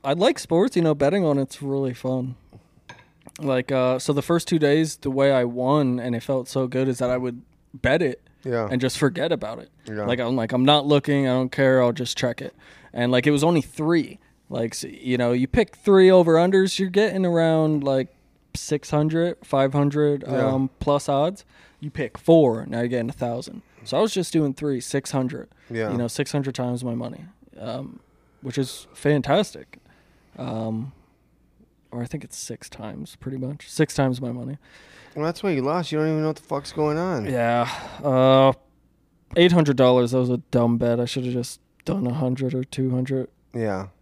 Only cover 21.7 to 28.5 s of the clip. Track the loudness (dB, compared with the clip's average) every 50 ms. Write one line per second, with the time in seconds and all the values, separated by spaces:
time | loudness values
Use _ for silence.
21.7 | _ _ -16 -12 -8 -8 -8 -8 _ -6 _ 6 6 8 8 6 2 0 -6 -6
22.7 | -4 -4 -2 -2 -2 -4 -4 -6 -6 -6 -6 -6 -6 -8 -10 -12 -16 -20 _ _
23.7 | _ -20 -12 -4 -2 0 0 0 0 -4 -6 0 0 0 0 0 -2 -4 -4 -4
24.7 | -4 -4 -6 -4 -6 -6 -4 -2 -2 -2 -2 -2 -4 -8 -14 _ _ _ _ _
25.7 | -4 -4 -2 -2 -2 -2 -4 -4 -4 -6 -6 -4 -4 -4 -4 -4 -6 -4 -4 -4
26.7 | -4 -6 -6 -6 -6 -6 -8 -10 -12 -14 -18 -20 _ _ _ _ _ -16 -12 -10
27.7 | -10 -10 -12 -14 -16 -20 _ _ _ _ _ _ _ _ -12 -8